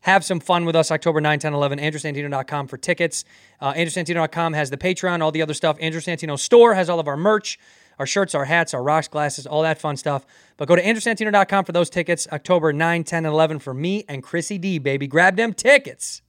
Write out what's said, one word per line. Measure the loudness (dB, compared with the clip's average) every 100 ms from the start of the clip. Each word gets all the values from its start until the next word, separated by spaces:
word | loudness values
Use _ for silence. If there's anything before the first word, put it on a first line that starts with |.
Have | 4 2
some | 2 -6
fun | 0 0
with | 2
us | 2 2
October | 0 0 2
nine, | 2 0
ten, | 0
eleven. | -2 -2 -2
andrew | -4 -4
santino | -6 -6 -4
dot | -6 -4
com | -6 -8
for | -10
tickets. | -4 0 0 -2 -12 _ _ _
Uh, | -6 -2
andrew | -2 -4
santino | -4
dot | -2 -2
com | 0 -2
has | -2 -4
the | -2
Patreon, | -2 -2 -2 0
all | 0
the | 0
other | -4
stuff. | -2 -2 0
Andrew | -4 -6
Santino | -6 -6 -6 -6
store | 4 8 8
has | 6 2
all | 0
of | -2
our | 0
merch, | 2 2 -2 -14 _ _ _ _
our | -4
shirts, | -2 0
our | -2
hats, | 0 0 0
our | -2
rocks, | 0 0 0
glasses, | -2 -4 -4 -4
all | 0
that | 0 0
fun | -4 -4
stuff. | -4 -4 _ _ _ _
But | 4
go | 4
to |
andrew | 4 0
santino | -2 -2 2
dot | 4 4
com | 2
for | 0
those | 0 0
tickets, | -2 -2 -4 -4
October | -10 0 2 2
nine, | 2 0 0
ten, | -2 -4
and | 0
eleven | 2 2 0
for | -8
me | -6 -4 -4 -6
and | -12
Chrissy | -6 -6 -6 -6
D, | -4 -2
baby. | -2 -2 -2
Grab | 2 4
them | 2 -2
tickets. | 0 4 4 2 -14 -14 -14